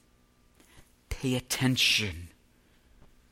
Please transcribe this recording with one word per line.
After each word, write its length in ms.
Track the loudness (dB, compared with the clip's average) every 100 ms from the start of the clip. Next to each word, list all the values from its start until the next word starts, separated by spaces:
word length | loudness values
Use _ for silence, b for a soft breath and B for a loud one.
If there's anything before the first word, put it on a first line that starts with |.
| _ _ _ _ _ _ b b b b -10
Pay 260 | -4 -2
attention 920 | -2 -2 0 2 4 2 2 0 -6 -14 -20 _ _ _ _ _ -20 -20 -20 _